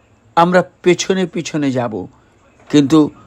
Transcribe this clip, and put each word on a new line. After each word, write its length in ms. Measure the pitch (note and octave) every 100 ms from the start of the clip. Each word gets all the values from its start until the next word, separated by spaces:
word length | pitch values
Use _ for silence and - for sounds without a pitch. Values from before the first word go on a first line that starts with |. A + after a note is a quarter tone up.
| _ _ _ -
আমরা 280 | F3 F3+ F3 _
পেছনে 440 | F3 F3 - F#3+ F3
পিছনে 460 | F3 D3+ D#3 C#3+
যাব, 340 | B2+ A#2+ G#2 F2 _ _ _ _ _ -
কিন্তু 400 | D3+ C#3 D#3 D3 -